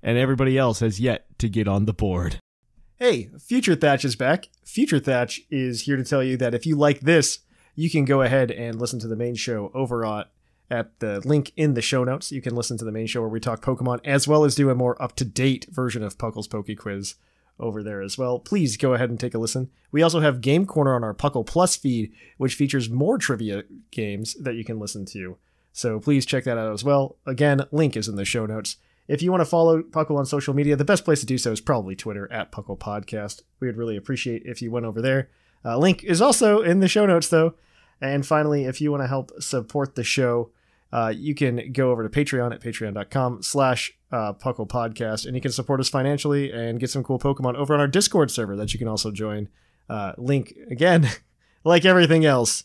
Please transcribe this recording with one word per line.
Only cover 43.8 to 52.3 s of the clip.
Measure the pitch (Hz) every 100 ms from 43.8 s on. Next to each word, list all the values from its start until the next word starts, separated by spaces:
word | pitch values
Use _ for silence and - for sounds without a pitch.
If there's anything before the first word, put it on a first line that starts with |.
| - _ _
uh, | 123 107
Puckle | 101 131 123 107
Podcast, | 123 117 110 113 107 -
and | 127
you |
can | 131
support | 117 - 139
us | 131
financially | 139 131 143 151 143 139
and | 117 117 117
get | 127
some | 139
cool | 123 127
Pokemon | 139 139 127 123
over | 143 147
on |
our | 143
Discord | 165 202 196 139
server | - 107 101
that | 107
you | 104
can | 117
also | 107 113
join. | 104 107 104 107 _ _ _ _
Uh, | 107 98 -
link, | 123 139 131 - 240
again, | 123 170 170 139 - _ _
<laughs> | _ _
like | 156 175 180
everything | 185 175 160
else | 156